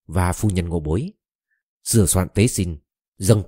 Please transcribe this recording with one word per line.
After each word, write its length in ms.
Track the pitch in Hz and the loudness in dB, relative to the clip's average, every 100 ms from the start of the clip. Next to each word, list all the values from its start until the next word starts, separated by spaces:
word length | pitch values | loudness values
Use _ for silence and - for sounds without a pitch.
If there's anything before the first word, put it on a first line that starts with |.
| - | -6
và 260 | 82 90 | -2 0
phu 180 | 87 107 | 0 0
nhân 180 | 92 85 | 0 -2
Ngô 120 | 85 | -4
Bối, 320 | 76 90 175 - _ _ _ _ _ _ | -2 -4 -4 -12 _ _ _ _ _ _
sửa 220 | - 113 90 | 0 2 4
soạn 220 | 92 90 | 2 0
tế 120 | - 120 | 0 0
xin, 320 | - 87 73 _ _ _ - | 0 -6 -6 _ _ _ -6
dâng 260 | 95 104 | 2 2